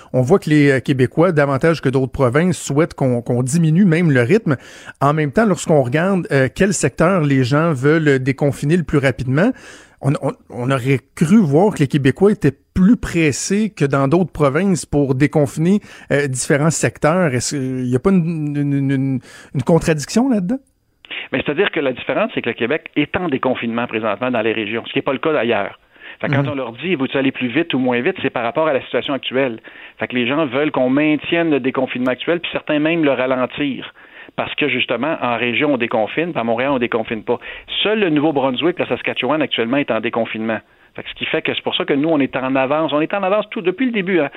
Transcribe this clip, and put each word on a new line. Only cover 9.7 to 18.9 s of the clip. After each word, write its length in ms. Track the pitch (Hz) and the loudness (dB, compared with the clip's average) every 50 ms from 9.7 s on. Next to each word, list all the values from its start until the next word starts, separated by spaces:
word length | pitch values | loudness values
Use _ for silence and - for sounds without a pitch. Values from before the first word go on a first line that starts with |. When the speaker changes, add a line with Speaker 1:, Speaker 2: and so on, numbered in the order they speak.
| - - - - _ _ | -20 -20 -20 -20 _ _
Speaker 1:
on, 100 | - 135 147 - | -2 -2 -2 -2
on, 100 | - 135 135 - _ - | -2 -6 -6 -8 _ -14
on 200 | - 113 120 131 | -10 -6 -2 -2
aurait 260 | 139 131 117 135 139 120 - _ - | -2 0 0 0 0 0 -2 _ -4
cru 220 | - - 147 196 233 | -2 2 4 6 6
voir 320 | 196 143 135 156 196 214 - | 6 6 4 4 4 2 2
que 40 | - | 0
les 80 | 151 | 0
Québécois 460 | 127 - 156 131 139 131 - 190 208 | 0 2 2 2 2 2 4 4 2
étaient 180 | 214 - - 143 - - _ _ - | 4 2 0 0 0 -2 _ _ 0
plus 220 | 190 185 190 240 | 4 4 6 4
pressés 760 | - - - - 170 160 151 123 - - - 190 208 220 208 | 4 0 -2 0 2 2 2 0 -2 -2 -2 0 0 0 -2
que 120 | - - 156 | -2 -2 0
dans 240 | 143 139 139 135 131 | 0 2 2 2 2
d'autres 240 | 156 180 190 - | 2 2 0 0
provinces 520 | - - 147 135 127 160 190 202 185 139 - | 0 0 2 2 2 2 2 2 0 0 -2
pour 280 | - - 147 143 131 139 | -2 0 0 2 2 2
déconfiner, 640 | 127 147 143 - 160 147 - - 156 160 175 202 202 - - - - - - | 2 2 2 2 2 0 0 0 0 2 2 2 2 0 -4 -20 -14 -6 -2
euh, 160 | - 143 143 | 0 0 0
différents 440 | 143 127 127 - - 160 135 147 165 | 0 -2 -4 0 0 2 2 2 2
secteurs. 640 | - - - 123 - - - 151 165 185 180 151 | 0 0 0 -2 -2 0 0 2 2 2 2 0
Est-ce 220 | 123 123 - - 156 | 0 -2 -2 -4 -4
qu'il 320 | 143 131 131 131 127 127 | -4 -4 -4 -4 -4 -2
y 80 | 123 123 | 0 0
a 60 | 123 | 0
pas 100 | - 196 | 2 2
une, 460 | 196 185 160 165 170 156 151 147 143 | 2 2 2 0 -2 -4 -4 -4 -2
une, 340 | 143 143 143 139 139 139 135 | -2 -2 0 0 0 0 0